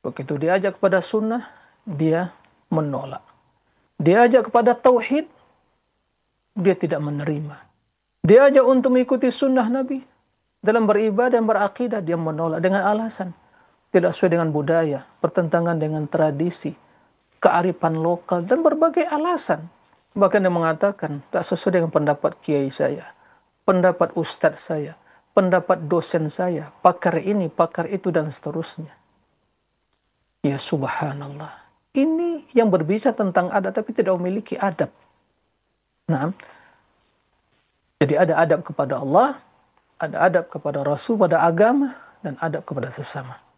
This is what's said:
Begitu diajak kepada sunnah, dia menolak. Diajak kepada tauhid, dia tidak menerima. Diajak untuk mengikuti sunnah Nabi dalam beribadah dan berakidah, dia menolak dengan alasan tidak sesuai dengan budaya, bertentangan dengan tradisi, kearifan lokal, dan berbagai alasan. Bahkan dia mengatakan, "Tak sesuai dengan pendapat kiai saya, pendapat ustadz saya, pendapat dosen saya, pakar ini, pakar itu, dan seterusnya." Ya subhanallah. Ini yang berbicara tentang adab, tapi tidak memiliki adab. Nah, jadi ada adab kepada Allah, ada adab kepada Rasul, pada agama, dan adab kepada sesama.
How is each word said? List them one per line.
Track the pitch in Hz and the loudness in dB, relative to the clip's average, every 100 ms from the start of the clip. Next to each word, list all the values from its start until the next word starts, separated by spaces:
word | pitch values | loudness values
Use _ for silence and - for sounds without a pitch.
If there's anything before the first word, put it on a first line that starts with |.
Begitu | - - 135 147 | -10 -10 -8 -4
diajak | 160 185 190 190 | 0 0 -2 0
kepada | 196 185 | 2 2
sunnah, | 175 214 214 233 - - _ _ | 0 -2 -2 -4 -6 -20 _ _
dia | - 147 160 160 180 - _ _ _ | -12 -2 0 0 -2 -10 _ _ _
menolak. | 160 151 139 - - _ _ _ _ _ _ _ _ | -2 -2 -6 -8 -14 _ _ _ _ _ _ _ _
Diajak | 151 196 240 247 226 | 2 6 6 4 4
kepada | 233 226 240 | 2 2 4
tauhid, | 262 247 226 285 - _ _ _ _ _ _ _ _ _ _ _ _ | 4 4 2 -2 -4 _ _ _ _ _ _ _ _ _ _ _ _
dia | - 185 180 | 0 2 2
tidak | 165 156 | 0 -2
menerima. | 147 147 147 147 151 - _ _ _ _ _ _ | -4 -4 -4 -6 -8 -14 _ _ _ _ _ _
Diajak | 160 220 277 277 | 6 8 8 6
untuk | 254 262 262 | 6 4 4
mengikuti | 254 247 254 254 | 2 2 2 0
sunnah | 247 277 262 226 | 0 0 2 0
Nabi | 254 262 269 - _ _ _ _ _ | -2 -4 -8 -10 _ _ _ _ _
dalam | 196 226 214 | 0 2 2
beribadah | 202 220 196 247 | 2 2 0 2
dan | 240 226 | 2 2
berakidah, | 208 202 - 247 214 | 0 0 -2 -6 -4
dia | 160 | -4
menolak | 170 160 156 165 160 | -4 -4 -2 -4 0
dengan | 180 196 190 | 0 0 0
alasan | 214 226 - 185 165 _ _ _ _ _ | 0 -4 -8 -12 -12 _ _ _ _ _
tidak | 185 175 | 2 2
sesuai | 165 185 170 | 0 0 2
dengan | 165 | 0
budaya, | 151 143 165 160 135 - _ | -2 0 0 0 -4 -8 _
bertentangan | 165 - 165 170 170 165 | -2 -2 0 0 0 -2
dengan | 156 156 | -2 -4
tradisi, | 147 160 156 143 170 - 151 - _ _ _ _ _ _ | -4 0 0 0 -4 -4 -12 -12 _ _ _ _ _ _
kearifan | - 175 180 185 165 160 | 0 2 0 -2 -2 0
lokal, | 165 175 - 180 | 0 -2 -2 -4
dan | 170 262 | 0 2
berbagai | 320 302 330 349 349 | 2 2 0 2 -2
alasan. | 302 330 349 - 156 165 _ _ _ _ | -2 -2 -2 -2 -6 -6 _ _ _ _
Bahkan | - 196 208 | 0 2 4
dia | 185 | 2
mengatakan, | 170 165 160 202 196 156 143 - | 0 -2 0 -2 -2 -8 -10 -6
"Tak | 190 170 | -6 -4
sesuai | 170 - 180 | -2 0 0
dengan | 165 | 0
pendapat | 156 147 147 156 - | 0 0 0 -2 -4
kiai | - 143 139 | -2 -2 -2
saya, | - 143 143 - - _ _ _ _ | -2 -4 -4 -12 -20 _ _ _ _
pendapat | - 185 185 175 170 - | 0 4 2 2 -2 -2
ustadz | 160 - 160 151 | -6 0 -2 -2
saya, | - 156 147 160 _ _ _ | -8 -6 -6 -14 _ _ _
pendapat | - 185 180 180 180 156 | 0 2 2 2 -2 0
dosen | 170 160 170 156 | -2 0 -2 -2
saya, | - 180 165 151 _ | -4 -4 -4 -8 _
pakar | 180 175 180 160 | 0 2 -2 -2
ini, | 185 208 170 | -2 -2 -2
pakar | - 165 - 165 | -2 -2 -2 -6
itu, | 196 190 | -4 -2
dan | 160 151 | -2 -4
seterusnya." | - - 156 160 - 160 _ _ _ _ _ _ _ _ _ _ _ _ _ _ _ | -8 -8 -8 -8 -12 -18 _ _ _ _ _ _ _ _ _ _ _ _ _ _ _
Ya | 143 139 | -4 -4
subhanallah. | - 156 135 - 151 143 143 143 151 - _ _ _ 269 | -4 -4 -4 -6 -6 -8 -12 -14 -16 -18 _ _ _ -2
Ini | 294 320 349 320 - | 0 0 -4 -6 -2
yang | 247 226 | 2 2
berbicara | 180 156 208 262 - | 2 0 0 0 -2
tentang | 202 180 175 | 0 0 0
adab, | 208 190 | -2 -2
tapi | 190 214 220 | -6 -6 -2
tidak | 190 185 | 0 0
memiliki | 180 196 - | -2 -6 -6
adab. | - 196 160 147 _ _ _ _ _ _ _ _ _ _ _ - | -4 -4 -2 -6 _ _ _ _ _ _ _ _ _ _ _ -6
Nah, | 147 151 196 - - _ _ _ _ _ _ _ _ _ _ _ _ _ _ | -4 -4 -8 -16 -20 _ _ _ _ _ _ _ _ _ _ _ _ _ _
jadi | 139 147 175 | 0 2 2
ada | 151 | 2
adab | 165 151 | 2 0
kepada | - 160 139 135 | -2 -6 -4 -4
Allah, | 135 165 262 262 _ _ _ _ _ _ | 2 2 2 -2 _ _ _ _ _ _
ada | 160 - 180 | -8 0 2
adab | 175 165 | 2 -2
kepada | 156 147 143 | -8 -6 -4
Rasul, | 139 143 - 220 | -4 -4 -2 0
pada | 180 160 | 2 2
agama, | 170 170 214 269 277 254 - _ | 2 4 4 4 -2 -6 -20 _
dan | 175 135 | -12 -6
adab | 165 147 | -6 -6
kepada | - 139 131 | -8 -8 -8
sesama. | 127 139 143 131 123 _ | -10 -12 -12 -14 -18 _